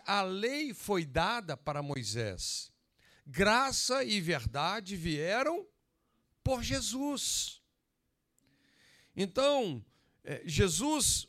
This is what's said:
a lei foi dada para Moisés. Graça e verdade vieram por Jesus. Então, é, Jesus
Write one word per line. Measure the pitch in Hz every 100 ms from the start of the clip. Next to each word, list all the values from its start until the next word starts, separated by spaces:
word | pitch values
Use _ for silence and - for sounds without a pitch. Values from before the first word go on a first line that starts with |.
| -
a | 202
lei | 190 190 226 285 302
foi | 196 - 196 156
dada | 131 175 240 180 139
para | - 147
Moisés. | 143 139 110 107 110 92 - - - _ _ _ _ - -
Graça | 135 196 226 269 - - 254
e | 254 208
verdade | 165 156 113 127 160 208 185 196
vieram | 165 151 165 220 277 349 381 _ _ _ _ _ _ _
por | - 262
Jesus. | - 269 214 247 285 285 - - - - _ _ _ _ _ _ _ _ _ _ _ _ _ _ _ -
Então, | 190 226 277 285 214 127 101 _ _ _
é, | - 147 -
Jesus | 147 196 160 277 311 233 -